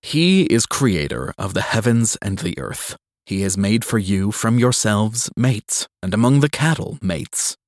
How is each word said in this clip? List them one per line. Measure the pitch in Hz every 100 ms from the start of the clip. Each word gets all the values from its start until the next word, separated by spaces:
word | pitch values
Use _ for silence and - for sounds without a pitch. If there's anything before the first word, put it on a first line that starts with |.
He | - 156 175 190 175
is | 113 -
creator | - 131 87 71 60 67 -
of | 98
the | 92
heavens | - 113 110 117 113 -
and | 107 98
the | 160 -
earth. | 65 - - - _ _ _
He | 95
has | 98 95
made | 98 113 -
for | 113
you | 95 98 98
from | 107 113 120
yourselves | 120 123 110 104 107 117 - -
mates, | 127 107 - - - _
and | 92
among | 104 120 139
the | 147
cattle | - 151 160 160 151
mates. | - 87 - - - -